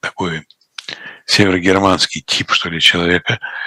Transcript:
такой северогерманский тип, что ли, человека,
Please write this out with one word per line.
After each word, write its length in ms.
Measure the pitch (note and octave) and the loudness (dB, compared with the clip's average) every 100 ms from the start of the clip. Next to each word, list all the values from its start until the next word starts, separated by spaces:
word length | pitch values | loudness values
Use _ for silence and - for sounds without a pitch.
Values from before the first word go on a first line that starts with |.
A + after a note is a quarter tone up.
такой 420 | - - F#2 D#2+ - _ _ - - - - - - | -10 -6 -6 -6 -10 _ _ -18 -14 -14 -16 -14 -2
северогерманский 960 | - G2+ F#2 F2+ F#2+ G2 E2+ - - | 2 4 4 4 4 4 2 0 -6
тип, 300 | - - - | -6 -4 -2
что 180 | - F2 | -2 -2
ли, 120 | E2 | 0
человека, 580 | - F2 E2+ F2 - - - - | 2 2 2 0 0 -6 -6 -10